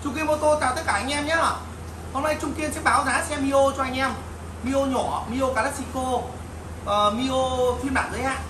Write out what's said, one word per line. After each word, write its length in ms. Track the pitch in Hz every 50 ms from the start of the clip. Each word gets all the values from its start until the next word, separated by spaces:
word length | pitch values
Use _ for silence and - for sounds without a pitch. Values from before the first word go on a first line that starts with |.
| -
Trung 100 | 294 254
Kiên 120 | 311 311
Mô 100 | 302 302
Tô 220 | 302 302 302 302 302
chào 140 | 294 254 247
tất 60 | - -
cả 60 | - -
anh 160 | 202 226 254
em 180 | 294 294 285
nhá. 100 | 294 320 330 320 226 - - - - - - - - - - - - -
Hôm 100 | 262 285
nay 140 | 311 302 -
Trung 140 | - 302 269
Kiên 180 | - 311 302 -
sẽ 80 | 311 -
báo 200 | - 233 269 277
giá 200 | 269 247 - - -
xe 80 | 302
Mio 360 | 285 269 269 277 277 277 277 262
cho 60 | 277 269
anh 120 | 254 254
em. 160 | 262 269 262 - - - - - - - - - - -
Mio 160 | 240 269 277 277
nhỏ, 400 | 269 262 240 - - - - - -
Mio 220 | 226 262 269 262 -
Classico, 680 | - - 277 277 - 254 - - 262 254 254 254 240 - - - - - - - - - - - - -
ờ, 260 | 208 202 208 208 208
Mio 640 | 208 226 262 262 262 262 262 254 254 254 247 247 247 - -
phiên 120 | 277 262
bản 160 | 226 170 - -
giới 100 | 220 254
hạn, 160 | 269 262 262 - -